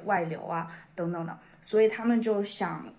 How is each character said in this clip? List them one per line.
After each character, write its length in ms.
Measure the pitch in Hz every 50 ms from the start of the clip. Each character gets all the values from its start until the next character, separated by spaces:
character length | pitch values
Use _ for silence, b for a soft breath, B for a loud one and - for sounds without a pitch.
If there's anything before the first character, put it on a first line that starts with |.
| -
外 180 | 208 202 180 165
流 220 | 165 160 - -
啊， 260 | - 165 165 165 165 B B B B -
等 160 | - 170 170
等 140 | 175 170 165
的， 120 | 165 - B B B B B
所 200 | - - - 214
以 60 | 220 220
他 180 | 220 - 226
们 160 | 233 240 233
就 220 | 226 220 214 202 202
想 500 | 202 - - 196 170 160 160 - - -